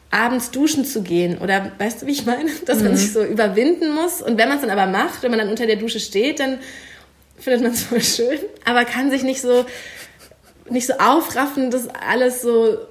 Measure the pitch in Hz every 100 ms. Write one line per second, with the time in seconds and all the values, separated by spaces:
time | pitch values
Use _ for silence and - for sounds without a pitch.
0 | - 208 233 247 - 262 302 285 - 220
1 | 180 170 175 175 190 196 190 - 208 -
2 | 262 277 226 247 311 - - 226 202 190
3 | 202 214 208 220 208 196 285 349 311 302
4 | 349 - - 226 247 285 240 202 190 196
5 | 330 - 247 220 202 226 226 208 226 220
6 | - 196 269 294 269 262 - - - -
7 | - _ _ - 262 247 240 240 - 240
8 | - - 240 302 403 - 233 247 240 247
9 | 269 269 262 262 247 247 247 - - -
10 | - - - - _ - - 240 247 -
11 | 214 311 - 247 285 277 254 247 233 -
12 | - 247 247 247 240 226 226 - -